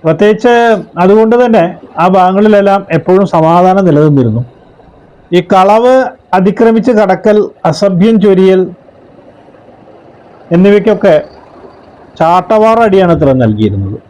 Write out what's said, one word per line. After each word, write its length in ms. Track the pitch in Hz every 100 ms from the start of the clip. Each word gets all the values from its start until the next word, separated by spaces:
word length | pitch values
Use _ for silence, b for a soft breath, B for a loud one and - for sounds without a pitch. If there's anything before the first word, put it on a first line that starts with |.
പ്രത്യേകിച്ച് 480 | 160 160 208 214 247 240 233 208 - 156
അതുകൊണ്ട് 340 | 185 214 220 240
തന്നെ 220 | 247 220 175 175 - -
ആ 20 | 175 185
ഭാഗങ്ങളിലെല്ലാം 640 | 180 190 214 208 202 196 190 160
എപ്പോഴും 280 | 170 185 196
സമാധാനം 500 | 170 160 170 185 190 190
നിലനിന്നിരുന്നു. 540 | 147 151 143 117 110 123 - - _ - _ - _ _ 175
ഈ 40 | 175
കളവ് 400 | 196 190 220 247 262 254 - _ 185
അതിക്രമിച്ച് 560 | 190 196 226 226 233 220
കടക്കൽ, 360 | 208 - 214 214 202 - 175
അസഭ്യം 460 | 151 202 185 208 226
ചൊരിയൽ 360 | 202 185 190 190 185 175 - - - - - - - - - - - - - - - - -
എന്നിവയ്ക്കൊക്കെ 600 | 170 196 208 196 202 196 151 - - - - - - - - - -
ചാട്ടവാർ 580 | 160 180 - 220 220 226 226
അടിയാണ് 260 | 190 180 165
ഇത്ര 160 | 143 131
നൽകിയിരുന്നത്. 560 | 117 107 107 98 98 110